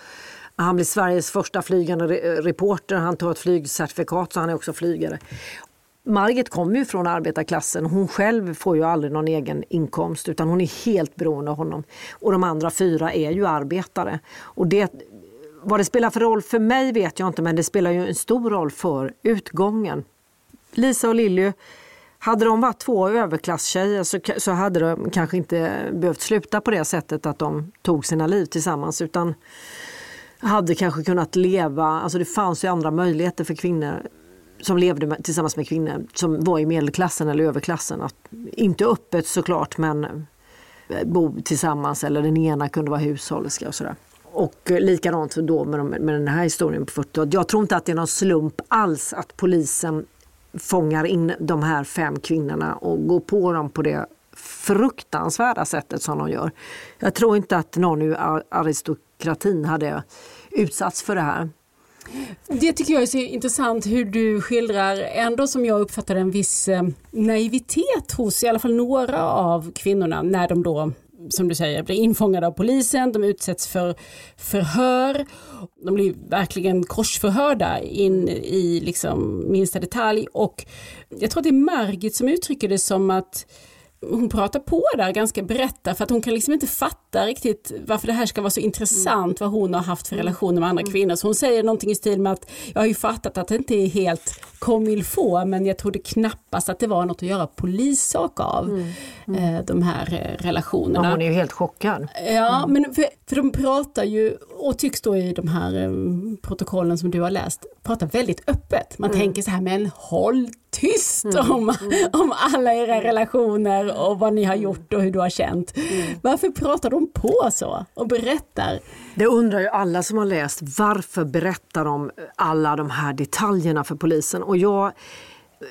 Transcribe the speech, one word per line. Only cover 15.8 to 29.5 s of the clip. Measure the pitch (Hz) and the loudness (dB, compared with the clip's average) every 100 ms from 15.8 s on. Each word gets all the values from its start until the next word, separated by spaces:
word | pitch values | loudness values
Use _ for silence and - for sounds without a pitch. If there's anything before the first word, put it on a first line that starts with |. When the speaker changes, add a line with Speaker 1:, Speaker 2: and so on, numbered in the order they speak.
Speaker 1:
spelar | 190 247 226 | 2 2 2
för | 226 | 4
roll | 226 214 | 4 2
för | - 226 | 2 2
mig | 220 254 262 | 4 4 2
vet | 226 170 - | 2 0 0
jag | 185 | -2
inte, | 165 | 0
men | 165 | 0
det | 160 | 0
spelar | 160 202 175 | 2 2 2
ju | 175 180 | 2 0
en | |
stor | 170 - 240 233 | -4 0 0 2
roll | 202 147 | 0 -2
för | - 180 139 135 - | -2 -2 -2 -4 -2
utgången. | 214 208 - 160 196 220 190 143 - _ _ _ _ - _ | 0 0 -2 0 0 0 -2 -4 -8 _ _ _ _ -20 _
Lisa | - 262 240 233 | 2 2 2 2
och | |
Lilly, | 226 214 185 196 190 - - - - - - | 4 4 4 2 -2 -14 -20 -20 -20 -20 -6
hade | 220 220 | 0 2
de | 226 226 | 4 4
varit | 247 - | 2 0
två | - 214 190 | 0 2 4
överklasstjejer | 233 196 160 - 165 - 185 196 202 | 2 0 -2 -2 -4 -2 0 0 0
så | 175 190 | -2 -4
ka-, | - 208 | -4 -2
så | 202 | 0
hade | 180 202 170 | 0 2 2
de | 165 165 - | 2 0 0
kanske | 175 160 180 | 0 0 -2
inte | - 170 165 - - | 0 0 0 -2 -4
behövt | 175 175 151 | 0 0 0
sluta | - 214 - 208 | 0 0 0 -2
på | 233 | 0
det | 196 | 0
sättet | 151 170 - 156 | 0 -2 -4 -4
att | 156 143 | -4 -2
de | 151 151 165 _ | -4 -4 -8 _
tog | - 156 | 0 0
sina | - 160 160 | 0 0 2
liv | 202 | 2
tillsammans, | 151 160 170 147 160 - | 0 -2 -2 -2 -4 -4
utan | 165 180 170 151 - | -4 -2 -2 -4 -12